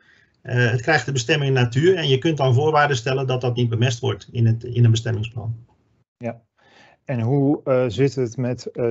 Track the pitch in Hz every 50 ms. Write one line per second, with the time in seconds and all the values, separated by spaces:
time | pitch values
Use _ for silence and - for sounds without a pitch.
0 | _ _ _ _ _ _ _ _ - - 120 120 123 117 110 120 - - 156 147
1 | - - 139 131 - - 160 147 139 135 135 127 123 117 120 135 160 185 190 175
2 | 156 139 135 127 - 165 156 147 135 135 123 117 151 156 151 147 147 143 139 123
3 | - 139 131 135 135 135 131 123 131 123 117 123 123 113 113 110 120 135 - -
4 | - 110 - - - - - 117 117 113 113 113 - - 117 120 120 117 110 -
5 | - 110 107 104 107 - - - 101 113 113 - - _ _ _ _ _ _ _
6 | _ _ _ _ 120 117 117 - _ _ _ _ _ _ _ - - - _ _
7 | _ - 135 117 113 117 139 143 139 139 151 - - 143 131 127 127 123 92 117
8 | 139 139 - 131 127 113 113 - 123 123 127 120 - - - - 123 117